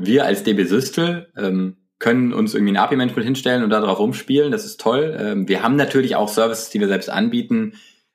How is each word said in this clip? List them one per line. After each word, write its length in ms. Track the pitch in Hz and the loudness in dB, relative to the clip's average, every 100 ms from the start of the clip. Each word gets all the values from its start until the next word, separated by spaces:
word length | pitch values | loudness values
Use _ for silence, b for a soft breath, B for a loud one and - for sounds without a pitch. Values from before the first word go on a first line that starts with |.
wir 240 | 95 131 - | 2 2 2
als 180 | 101 | 0
D 80 | - | 0
B 140 | 101 90 | 2 2
Systel, 680 | 104 127 - 170 175 - - | 0 0 -2 -2 -4 -10 -6
ähm, 400 | 98 95 92 - _ _ | -2 -2 -2 -6 _ _
können 360 | 117 123 123 | 0 2 2
uns 200 | 113 107 | 0 0
irgendwie 200 | 107 101 | 2 2
ein 40 | 98 | 2
api-Management 460 | 107 135 123 120 | 2 0 0 -2
hinstellen 400 | 117 131 127 123 | -2 -2 0 0
und 60 | 110 | 2
da 100 | 107 | 0
drauf 200 | 104 95 | 0 0
rumspielen. 520 | 107 131 - 135 147 | 0 -2 0 2 2
Das 140 | 110 - | 0 -6
ist 160 | - | -4
toll. 360 | 113 127 156 107 | 0 0 0 -4
Ähm, 300 | 104 101 95 | -4 -2 -2
wir 160 | 92 | 0
haben 140 | 117 143 | 2 2
natürlich 400 | 135 139 127 - | 2 2 2 0
auch 100 | 104 | 0
Services, 420 | - 113 110 - | 0 0 -2 -6
die 120 | 107 | -2
wir 80 | 101 | 0
selbst 200 | 95 - | 0 -2
anbieten, 680 | 85 117 120 - 113 110 B B B B | -2 0 0 0 -2 -2 B B B B